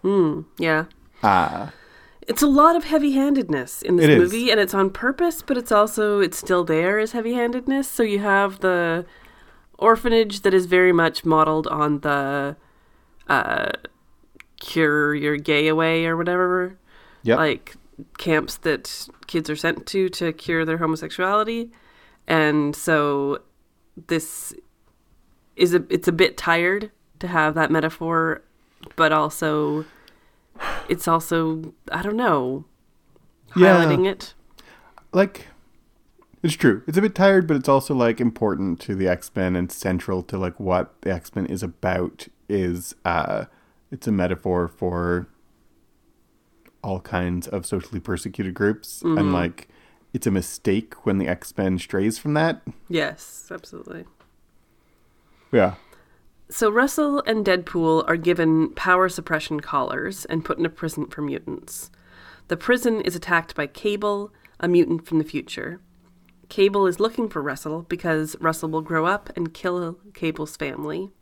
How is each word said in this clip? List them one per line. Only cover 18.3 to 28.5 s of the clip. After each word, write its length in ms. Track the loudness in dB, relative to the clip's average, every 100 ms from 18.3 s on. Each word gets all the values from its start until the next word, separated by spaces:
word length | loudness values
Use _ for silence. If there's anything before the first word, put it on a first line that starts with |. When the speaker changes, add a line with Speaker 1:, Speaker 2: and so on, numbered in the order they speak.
| 0 0 -6
Speaker 1:
that 500 | -4 -4 -6 -14 -16 -20 -6
kids 220 | -6 -4
are 80 | -4
sent 300 | -2 -4 -4
to, 240 | -2 -2
to 240 | -2 -6
cure 320 | -6 -4 -2 0
their 100 | -2
homosexuality. 960 | -2 -2 -6 -4 0 0 0 -4 -8 _ _ _ _ _ -2
And 480 | 2 2 2 0 -4
so 640 | 0 0 2 0 -2 -4 _ _ _ _ _ -20 -4
this 440 | -4 -4 -12 -14 -16 _ _ _ _ _ _ _ _ _ 0
is 160 | 2
a, 100 | 2 0
it's 200 | 0 0
a 40 |
bit 240 | 2 2 2
tired 540 | 0 2 2 -2 -6 _ _ _
to 60 | -2
have 280 | 0 2
that 160 | 2 2
metaphor, 720 | 2 0 -4 -2 0 0 -4 _